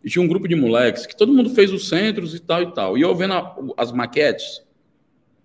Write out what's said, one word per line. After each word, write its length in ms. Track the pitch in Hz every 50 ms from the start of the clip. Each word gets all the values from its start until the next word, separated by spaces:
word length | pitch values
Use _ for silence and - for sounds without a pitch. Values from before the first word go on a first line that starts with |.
| -
E 60 | 240
tinha 140 | - 175 180
um 40 |
grupo 200 | 160 175 190 165
de 80 | 165 170
moleques 500 | 160 131 113 117 120 123 117 - - -
que 100 | - -
todo 180 | - 214 233 285
mundo 160 | 254 233 220
fez 220 | - 220 196 196
os 160 | 190 202 -
centros 480 | - 165 175 208 220 202 202 170 160 160
e 40 | 170
tal 220 | _ - 165 175
e 120 | 175 175 -
tal. 240 | - 101 92 98
E 40 | 123
eu 140 | 160 185 190
vendo 180 | 170 185 196 190
a, 220 | 175 - - - - 135 127 -
as 140 | - 120 120
maquetes, 680 | 120 123 120 113 - 151 147 135 110 - - - - - _ _ _ _ _ _ _ _ _ _ _ _ _ _ _ _